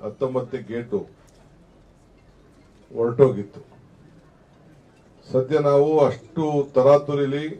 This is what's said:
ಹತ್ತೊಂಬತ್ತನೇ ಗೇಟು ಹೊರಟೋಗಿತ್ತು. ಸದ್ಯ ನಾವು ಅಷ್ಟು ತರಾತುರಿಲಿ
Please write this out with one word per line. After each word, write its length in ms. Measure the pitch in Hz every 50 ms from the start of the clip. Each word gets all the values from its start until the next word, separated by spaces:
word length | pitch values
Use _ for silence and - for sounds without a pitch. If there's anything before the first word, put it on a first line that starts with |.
| -
ಹತ್ತೊಂಬತ್ತನೇ 580 | 107 104 _ 139 131 127 131 120 - - 123 104 98 113
ಗೇಟು 280 | 117 117 - - 98 85 - - _ _ - _ _ - - _ _ - _ _ _ _ _ _ _ _ _ _ _ _ _ _ _ _ - _ _ - _ _ _ - _ -
ಹೊರಟೋಗಿತ್ತು. 680 | 117 113 120 120 127 139 131 - 98 101 - - - - - - - - _ _ _ - - - - _ _ _ _ _ _ _ _ _ - - _ _ _ _ _ _ _ _ _ _ -
ಸದ್ಯ 280 | 127 127 131 131 147 156 147 143
ನಾವು 200 | 143 143 143 151 156 156 143 123
ಅಷ್ಟು 360 | 107 - - - - 170 156 151 151 147 139 139 -
ತರಾತುರಿಲಿ 720 | 131 127 139 143 147 147 147 147 143 143 135 139 143 151 156 165 202